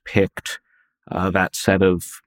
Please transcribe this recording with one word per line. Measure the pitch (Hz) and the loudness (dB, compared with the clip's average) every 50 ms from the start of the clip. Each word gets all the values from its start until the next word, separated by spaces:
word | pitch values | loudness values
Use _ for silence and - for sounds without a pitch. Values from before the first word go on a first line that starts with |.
| - | -8
picked, | - - 101 98 95 - - - - - - _ _ _ _ _ _ _ _ - - | -2 0 0 0 0 -2 -8 -12 -12 -12 -12 _ _ _ _ _ _ _ _ -12 -8
uh, | - - 92 95 | -4 -4 -2 0
that | 90 95 92 - - | 0 0 0 -2 -4
set | - - - 95 92 | -4 0 2 2 4
of | 95 95 90 87 - - - - _ | 4 4 4 2 -2 -8 -16 -20 _